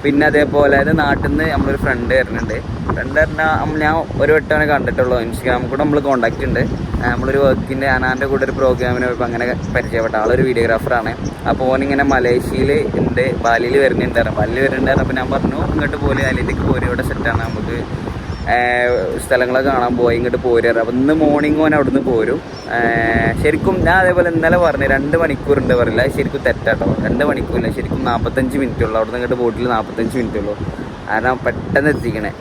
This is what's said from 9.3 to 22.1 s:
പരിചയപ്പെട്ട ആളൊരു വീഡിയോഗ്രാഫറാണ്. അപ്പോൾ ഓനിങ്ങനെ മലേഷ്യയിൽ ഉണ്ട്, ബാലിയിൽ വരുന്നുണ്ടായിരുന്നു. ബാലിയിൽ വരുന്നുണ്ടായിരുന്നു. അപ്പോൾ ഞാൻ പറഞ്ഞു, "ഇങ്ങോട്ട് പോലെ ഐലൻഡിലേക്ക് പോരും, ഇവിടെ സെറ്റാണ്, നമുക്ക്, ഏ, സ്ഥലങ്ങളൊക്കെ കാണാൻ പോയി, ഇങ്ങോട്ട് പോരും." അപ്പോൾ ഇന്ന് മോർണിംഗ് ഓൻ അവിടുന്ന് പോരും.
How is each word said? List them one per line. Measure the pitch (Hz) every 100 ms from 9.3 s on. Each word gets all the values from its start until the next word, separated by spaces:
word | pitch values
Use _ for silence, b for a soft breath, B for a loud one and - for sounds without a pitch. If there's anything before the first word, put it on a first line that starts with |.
| 117 123 - - 127
പരിചയപ്പെട്ട | 117 117 113 110
ആളൊരു | 110 127 131
വീഡിയോഗ്രാഫറാണ്. | 117 117 113 117 120 110 120 - - -
അപ്പോൾ | 117 127
ഓനിങ്ങനെ | 131 139 139 139 131
മലേഷ്യയിൽ | 123 123 - - 131 - - -
ഉണ്ട്, | 127 - 131 - 117
ബാലിയിൽ | 117 120 139 135
വരുന്നുണ്ടായിരുന്നു. | 120 - 120 110 107
ബാലിയിൽ | 107 120 135
വരുന്നുണ്ടായിരുന്നു. | 131 131 135 131
അപ്പോൾ | 131
ഞാൻ | 127 135
പറഞ്ഞു, | - 143 -
"ഇങ്ങോട്ട് | 156 143 147 143
പോലെ | 135 135
ഐലൻഡിലേക്ക് | 123 123 - 131
പോരും, | 127 123
ഇവിടെ | 123 139
സെറ്റാണ്, | 151 127 113 113
നമുക്ക്, | 110 107 120 101 - - - - - -
ഏ, | 120 123 123 123 123 92 -
സ്ഥലങ്ങളൊക്കെ | - 123 123 127 135
കാണാൻ | 131 123 123
പോയി, | 120 117
ഇങ്ങോട്ട് | 123 120 123
പോരും." | 117 117 113
അപ്പോൾ | 113 123
ഇന്ന് | 135 156
മോർണിംഗ് | 151 147 147 147
ഓൻ | 156 151
അവിടുന്ന് | 135 -
പോരും. | 127